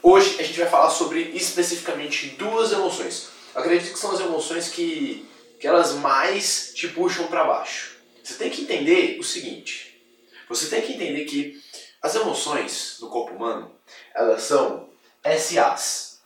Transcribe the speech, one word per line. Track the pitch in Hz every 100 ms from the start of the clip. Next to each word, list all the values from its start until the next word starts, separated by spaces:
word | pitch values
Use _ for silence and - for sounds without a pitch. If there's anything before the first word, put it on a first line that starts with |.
| 175
Hoje | 190 190 -
a |
gente | 156 165
vai | 170
falar | - 160
sobre | - 156 160 165
especificamente | 175 - 175 170 170 - 147 147 - 143 131
duas | 208 226 226
emoções. | 196 185 180 - - - - - -
Acredito | 175 175 -
que | -
são | 202
as | 180
emoções | 175 160 - 170 170
que, | - 165 151 139 - - - - -
que | -
elas | 170 165
mais | 143 139 135 170 196 - - - -
te | 175
puxam | 165 175 175 165
pra | 170
baixo. | 156 151 - - - - _ _
Você | - -
tem | 240
que | -
entender | - - 311 180 - -
o |
seguinte. | - - - - - - - _ _ _ _ - -
Você | 117 151
tem | -
que | -
entender | - 165 143 147
que | 143 143 - - - - _
as | -
emoções | 220 - - - - - - - -
no | 117
corpo | 117 113
humano, | - 113 - - - _ - -
elas | - - -
são | - 110 - - - _ _ _
S | - - - 170
As. | 147 - - - - -